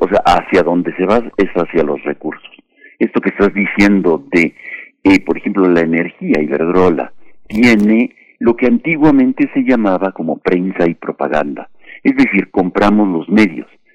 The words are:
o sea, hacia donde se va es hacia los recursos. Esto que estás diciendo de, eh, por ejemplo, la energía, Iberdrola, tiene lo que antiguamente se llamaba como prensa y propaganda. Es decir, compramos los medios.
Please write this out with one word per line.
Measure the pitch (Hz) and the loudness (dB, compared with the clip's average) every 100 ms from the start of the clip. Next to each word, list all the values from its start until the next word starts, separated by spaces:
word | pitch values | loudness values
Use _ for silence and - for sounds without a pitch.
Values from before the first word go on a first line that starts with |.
o | 92 | 0
sea, | 101 | 0
hacia | - 87 - 92 | 2 0 2 0
donde | 82 87 82 85 | 2 0 -2 -2
se | |
va | 92 117 117 - | 0 0 -2 -2
es | 95 | -2
hacia | 92 82 82 | -2 -2 0
los | 73 71 | -2 -2
recursos. | 73 71 78 - - - _ _ - - | -6 -8 -8 -10 -16 -20 _ _ -20 -6
Esto | 113 - | -4 -2
que | 98 | -4
estás | - 98 | 0 0
diciendo | 101 95 - 101 98 87 78 - | 0 -4 0 2 2 2 0 0
de, | 87 82 - - - - _ | 0 0 -4 -16 -18 -20 _
eh, | 95 95 | 2 2
por | - - | 2 -6
ejemplo, | 107 98 90 | -4 0 2
la | 85 | 4
energía, | 82 82 82 - - 78 | 2 -2 -4 -8 -6 -4
Iberdrola, | 76 73 82 90 92 73 62 - - - - | -2 -2 0 2 2 0 -6 -14 -20 -20 -8
tiene | 107 123 110 104 110 123 _ _ - | 0 2 4 2 2 0 _ _ -4
lo | 117 113 | -2 0
que | 123 | 0
antiguamente | 120 160 160 156 139 127 131 139 | 0 -2 0 2 4 2 0 -2
se | 139 | 0
llamaba | 127 123 104 90 95 | 0 0 0 0 -2
como | - 80 - | -4 -6 -6
prensa | 92 90 95 92 85 | -2 -2 -2 -2 -2
y | |
propaganda. | 80 - - 69 76 95 - - - - - | -2 -8 -6 -4 -2 -4 -8 -16 -20 -20 -4
Es | - 269 | -2 0
decir, | 269 98 - | 0 0 -2
compramos | 101 90 98 104 107 101 | -2 -2 0 2 2 2
los | 82 78 | -2 0
medios. | 104 104 69 - _ _ | 2 2 -2 -14 _ _